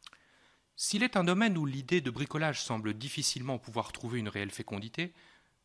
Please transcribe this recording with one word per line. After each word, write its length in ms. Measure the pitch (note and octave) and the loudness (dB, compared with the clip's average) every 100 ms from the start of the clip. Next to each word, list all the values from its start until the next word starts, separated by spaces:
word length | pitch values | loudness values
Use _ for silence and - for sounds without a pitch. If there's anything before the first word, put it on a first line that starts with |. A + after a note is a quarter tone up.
| - - _ _ _ _ _ - | -20 -20 _ _ _ _ _ -6
S'il 280 | - G#3 | 0 2
est 120 | B3 G3+ | 4 4
un 80 | |
domaine 340 | F3 F#3 A3+ E3+ | 4 6 6 4
où 80 | D3 | 0
l'idée 340 | C3+ C3+ F3 | -2 2 2
de 80 | C3 | 2
bricolage 540 | A#2 C#3+ D#3 D#3 C3+ | -2 -2 0 0 0
semble 320 | - A2+ G#2+ G#2+ | -2 -2 -2 -4
difficilement 640 | C#3 - - B2 B2+ B2 | -6 -2 -2 -2 -2 -4
pouvoir 320 | - A2+ - | -2 -2 -2
trouver 280 | - A#2+ A#2+ | -4 -4 -2
une 100 | G#2+ | -2
réelle 200 | G2+ G2+ | -4 -4
fécondité, 640 | - A2 G2+ A2 - F3 - - - _ _ | -6 -6 -6 -6 -6 -6 -8 -20 -20 _ _